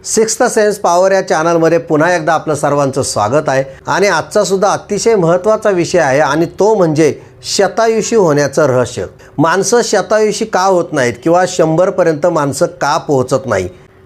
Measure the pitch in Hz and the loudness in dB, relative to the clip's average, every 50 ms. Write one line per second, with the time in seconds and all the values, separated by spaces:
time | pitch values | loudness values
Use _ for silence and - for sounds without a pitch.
0 | - - - 214 226 220 - - 254 226 - 233 208 208 196 202 - 185 170 180 | -8 -2 -2 0 0 0 0 -2 -2 0 2 0 0 0 -2 -2 -2 0 2 2
1 | 185 190 190 190 185 185 190 156 156 170 170 165 165 160 165 165 160 - 160 147 | 2 2 2 0 0 0 -2 0 0 0 2 2 2 2 2 0 0 0 0 0
2 | 156 175 180 170 156 165 160 151 151 160 151 - - 143 143 143 143 135 127 143 | 2 2 0 0 0 0 -2 -2 -2 -4 -4 -2 -2 -2 0 0 0 0 -2 -2
3 | 123 - - 113 104 107 127 151 151 147 135 135 135 - - - - - 143 170 | -4 -4 -2 -2 -2 0 0 0 0 0 -2 -2 -2 -4 -10 -14 -6 -4 -2 0
4 | 196 202 175 156 147 - - 208 202 - 196 190 202 196 165 143 - - 208 196 | 0 0 0 -2 -4 -2 -2 -2 0 0 0 0 0 0 0 -2 -4 -6 -6 -2
5 | - 226 226 202 170 160 175 180 - 214 220 214 214 214 196 175 165 - - 175 | 0 0 2 2 2 2 0 2 2 0 -2 0 0 0 0 0 -2 0 0 0
6 | 156 135 131 143 156 135 143 160 170 - - - 185 214 220 202 180 160 151 147 | 2 2 2 2 2 0 0 0 -2 -2 0 0 2 2 2 2 2 0 2 2
7 | 165 143 - - - - - - - - - - 190 180 180 - 226 233 226 220 | 2 2 0 -4 -14 -20 -20 -16 -10 -6 -2 -2 -2 0 0 0 0 0 0 -2
8 | 202 - 240 226 190 160 143 147 147 135 143 - 156 131 123 127 123 - - 104 | -2 0 0 2 2 2 2 0 0 0 0 0 0 2 2 0 0 -2 -4 -10
9 | 90 82 - - - - - - 151 165 170 190 190 - 240 240 220 - 220 196 | -10 -10 -12 -20 -20 -12 -4 -2 0 0 2 0 0 2 2 0 2 2 0 -2
10 | 185 - 220 214 214 214 208 - 226 220 - 185 185 196 190 175 165 175 151 147 | 0 0 0 2 2 0 0 -4 -6 -4 -2 0 2 2 2 0 0 -2 -2 0
11 | 123 120 117 - - 160 165 180 185 180 - - 165 160 160 165 180 202 190 185 | 0 0 -2 -2 0 2 2 2 2 0 0 0 0 2 2 2 2 0 0 0
12 | 175 165 160 147 160 180 165 160 143 139 131 - 175 165 175 - 147 139 156 165 | 0 0 0 0 0 0 0 0 -2 -2 0 -2 -2 -2 -2 -4 -4 -2 -2 -2
13 | 160 - 147 131 123 127 139 127 - 120 107 95 92 87 - - - - _ - | -2 0 0 0 0 0 -2 -4 -2 -2 -2 -2 -2 -6 -10 -16 -20 -20 _ -20
14 | - | -6